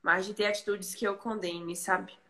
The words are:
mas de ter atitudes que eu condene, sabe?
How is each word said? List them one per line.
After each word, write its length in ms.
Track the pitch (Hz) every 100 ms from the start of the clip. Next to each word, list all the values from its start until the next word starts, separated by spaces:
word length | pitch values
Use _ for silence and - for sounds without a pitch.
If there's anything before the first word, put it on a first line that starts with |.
mas 240 | 170 180 190
de 80 |
ter 120 | 208 208
atitudes 480 | 208 208 202 185
que 120 | - 208
eu 100 | 196
condene, 600 | 233 214 180 170 170 175
sabe? 420 | - 190 - -